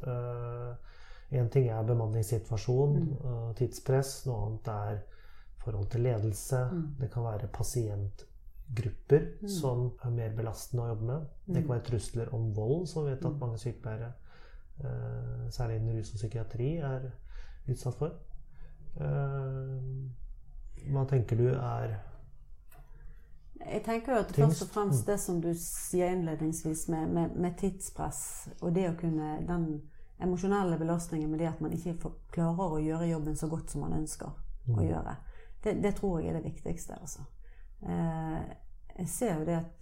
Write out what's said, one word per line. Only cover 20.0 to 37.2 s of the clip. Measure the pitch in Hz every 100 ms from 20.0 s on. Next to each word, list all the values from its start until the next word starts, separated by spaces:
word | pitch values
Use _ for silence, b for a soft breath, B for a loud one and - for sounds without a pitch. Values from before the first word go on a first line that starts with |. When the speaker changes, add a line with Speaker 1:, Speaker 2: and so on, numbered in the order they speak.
| 131 123 - - - - - - 143
Speaker 1:
hva | 139 131
tenker | 135 104 117
du | 123
er | 135 120 117 117 107 - - - - - - - b b b b b b b - - -
Speaker 2:
Jeg | 214
tenker | 220 226 233
jo | 240
at | -
Speaker 1:
tyngst? | - 147 160
Speaker 2:
først |
og | 190
fremst | - 202 135
Speaker 1:
Mm. | -
Speaker 2:
det | 202
som | - 175
du | 170
sier | 170 - - - 180 180
innledningsvis | 185 165 151 156 165 160 156 -
med, | 160 165
med, | 170 170 -
med | 175 175
tidspress, | 196 190 - - 156 - - - 147 -
og | 175
det | 170 185
å | 165
kunne, | 165 156 151 156 165
den | 175 160 151 B B B -
emosjonelle | 175 180 196 202 185 160
belastningen | 165 170 170 160 151
med | 156
det | 165
at | 160
man | 156
ikke | 165 180 170
får, | - - -
klarer | - 165 170 185
å | 156 156
gjøre | 165 170
jobben | 160 147 147
så | 156
godt | 160 -
som | 143
man | 160
ønsker | 165 156 - 147 - - - 123
å | 110
Speaker 1:
Mm. | 90
Speaker 2:
gjøre. | 80 55 - B B B B
Det, | 214 175
det | 202 202
tror | 196 170
jeg | 160
er | 160
det | 160
viktigste, | 170 160 165 - -
altså. | 151 -